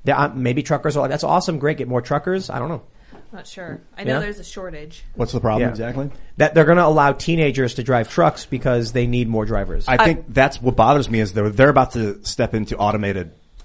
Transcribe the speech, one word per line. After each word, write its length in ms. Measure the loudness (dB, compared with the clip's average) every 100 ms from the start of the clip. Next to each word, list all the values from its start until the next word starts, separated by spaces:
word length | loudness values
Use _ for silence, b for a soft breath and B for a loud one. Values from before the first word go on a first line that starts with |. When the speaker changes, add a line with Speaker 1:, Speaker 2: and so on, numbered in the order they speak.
Speaker 1:
There, 120 | 0 2
uh, 120 | 0
maybe 340 | 0 -2 -2
truckers 340 | 0 -2 0 0
are 40 |
like, 100 | 0
"That's 140 | -2
awesome, 340 | 0 0 0 0
great, 200 | 0 -2
get 100 | -2
more 140 | -2
truckers." 480 | 0 -2 -2 -4 -4
I 80 | -6
don't 100 | -6
know. 140 | -8 -12 b b b -18
Speaker 2:
Not 160 | -18 -16
sure. 320 | -16 -14 -16 -16 -10
I 60 |
know 80 | -4
Speaker 1:
Yeah? 60 | -4
Speaker 2:
there's 180 | -4 -8
a 60 |
shortage. 580 | -14 -14 -12 -14 -16 -16 -12 -6
Speaker 3:
What's 160 | -4
the 80 | 0
problem 220 | 0 2
Speaker 1:
Yeah. 80 | 0
Speaker 3:
exactly? 380 | -2 -8 -6 -8 -8 b b
Speaker 1:
That 180 | 2
they're 100 | 6
gonna 200 | 6 6 4
allow 240 | 4 4
teenagers 600 | 2 0 0 0 0 -2
to 80 | -2
drive 260 | 0 0 0
trucks 380 | 2 2 0 -6
because 460 | -4 0 0 0
they 160 | 0 0
need 200 | 0 0
more 160 | 0
drivers. 420 | 0 0 0 -2 2
Speaker 3:
I 60 |
Speaker 2:
I 100 | 4
Speaker 3:
think 220 | 4 2 -2
that's 340 | 2 2 2
what 140 | 0 4
bothers 340 | 6 4 2
me 80 | 0
is 140 | 0
they're, 180 | 0 0
they're 180 | 4 6
about 240 | 6 2
to 260 | 0 -4 -6
step 320 | -8 -4 -2
into 220 | -2 -4 -2
automated, 560 | 0 0 -2 -4 -6 -14 _ -20